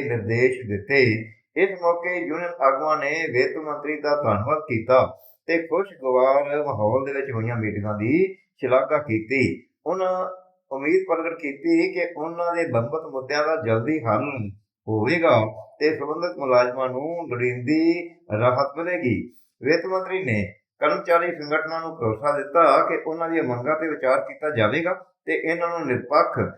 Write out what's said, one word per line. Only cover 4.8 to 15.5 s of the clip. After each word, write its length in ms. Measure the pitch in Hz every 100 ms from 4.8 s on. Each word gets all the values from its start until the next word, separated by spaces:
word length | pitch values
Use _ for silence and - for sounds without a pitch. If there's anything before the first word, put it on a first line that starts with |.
| 113 127 - - _ _ -
ਤੇ 80 | 165
ਖੁਸ਼ਗਵਾਰ 800 | 165 165 190 - 131 127 131 139 143 147
ਮਾਹੌਲ 400 | 143 117 107 127 139
ਦੇ 60 |
ਵਿੱਚ 180 | 139 135
ਹੋਈਆਂ 260 | 113 113 117
ਮੀਟਿੰਗਾਂ 380 | 110 107 104 104
ਦੀ 140 | 110 156 190 190 _ _
ਸ਼ਲਾਘਾ 420 | 127 127 - 151
ਕੀਤੀ। 420 | 147 110 107 135 110 - - _ 147
ਉਹਨਾਂ 260 | 185 185 185 190 - - _ -
ਉਮੀਦ 340 | 135 147 185 190
ਪ੍ਰਗਟ 300 | 160 160 -
ਕੀਤੀ 520 | 139 139 165 165 185
ਕਿ 140 | 180 170 143
ਉਹਨਾਂ 380 | 160 170 170
ਦੇ 120 | 170 156
ਲੰਬਿਤ 380 | 117 117 160 151
ਮੁੱਦਿਆਂ 320 | 135 131 147 151
ਦਾ 80 | 160
ਜਲਦੀ 360 | 113 113 139 156
ਹੱਲ 200 | 117 107 143 139 104 98 _ _ -
ਹੋਵੇਗਾ 480 | 110 110 170 165 120 110